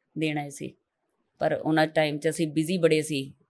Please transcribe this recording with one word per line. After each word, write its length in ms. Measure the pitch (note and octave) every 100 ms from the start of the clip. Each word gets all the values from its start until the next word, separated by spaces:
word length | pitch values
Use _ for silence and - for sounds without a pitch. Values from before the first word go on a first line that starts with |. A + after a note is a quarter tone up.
| _ -
ਦੇਣ 200 | D#3 D3
ਆਏ 120 | C#3+
ਸੀ, 240 | C#3 C3+ - _ _ _ _ _ _
ਪਰ 140 | D#3
ਉਹਨਾਂ 340 | D3+ D#3 D#3 D#3+
ਟਾਈਮ 300 | D#3+ D3+ D3
'ਚ 120 | D#3+
ਅਸੀਂ 180 | D#3 D#3
ਬਿਜ਼ੀ 300 | D3 D#3 F#3
ਬੜੇ 240 | E3 D#3
ਸੀ 320 | D3+ C#3+ C3+ - _